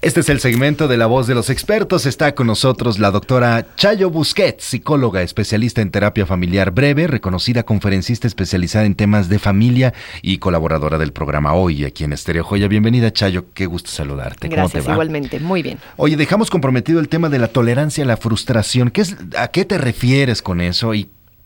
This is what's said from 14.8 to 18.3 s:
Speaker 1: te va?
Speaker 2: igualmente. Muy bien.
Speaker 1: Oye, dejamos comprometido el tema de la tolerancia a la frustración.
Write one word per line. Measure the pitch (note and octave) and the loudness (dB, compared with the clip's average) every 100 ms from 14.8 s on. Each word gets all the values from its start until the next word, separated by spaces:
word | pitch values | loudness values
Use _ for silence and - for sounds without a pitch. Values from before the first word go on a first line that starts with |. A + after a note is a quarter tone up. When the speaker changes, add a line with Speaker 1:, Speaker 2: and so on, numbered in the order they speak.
Speaker 1:
te | C3+ | -2
va? | D#3+ | -2
Speaker 2:
igualmente. | D#3+ D3+ C3+ - | -2 -4 -6 -6
Muy | D#3+ F#3 | -2 -2
bien. | D3+ C3 - - | -4 -10 -16 -2
Speaker 1:
Oye, | D3+ D3+ | 0 2
dejamos | D3 G#3 A3+ | 2 2 2
comprometido | F3+ C3+ B2+ A#2 E3 | 0 2 0 2 0
el | D3+ | 2
tema | E3 E3 | 0 0
de | C#3 | 0
la | A#2 | 0
tolerancia | C3+ A#2 A#2+ D3+ D3 C#3 | 2 2 2 0 -2 0
a | |
la | A2 | 0
frustración. | A#2 | 0